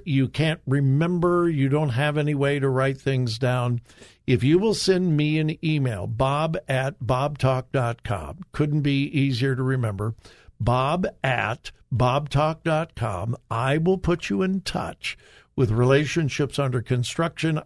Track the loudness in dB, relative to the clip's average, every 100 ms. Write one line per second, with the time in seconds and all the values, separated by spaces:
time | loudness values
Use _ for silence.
0 | 0 0 0 0 0 0 -2 2 2 2
1 | 2 2 2 2 2 2 2 2 0 0
2 | 0 0 0 0 0 0 0 2 0 -2
3 | -2 0 -2 -2 0 0 0 -4 -6 -20
4 | -20 _ 0 2 4 4 2 0 2 2
5 | 2 2 2 0 -2 -2 -2 0 0 -2
6 | -4 -2 0 0 -2 -4 -4 -2 -2 -4
7 | -2 0 0 0 0 0 -2 -2 -2 -4
8 | -6 -6 -8 -14 -8 -2 0 0 0 0
9 | 0 0 0 0 -2 0 -2 0 -2 -4
10 | -6 -6 -14 -20 -18 -6 0 0 0 0
11 | -2 -4 -2 0 -2 -4 -10 -18 -6 0
12 | 2 2 0 0 0 0 -2 -2 -2 -6
13 | -4 -4 -4 -6 -4 -2 0 2 2 2
14 | 0 -2 0 -2 0 -2 -4 -6 -6 -8
15 | -10 -12 -16 -20 _ 0 2 4 4 4
16 | 2 0 -2 -2 -2 -2 -2 -2 -2 -2
17 | -2 -2 -4 -2 -2 -2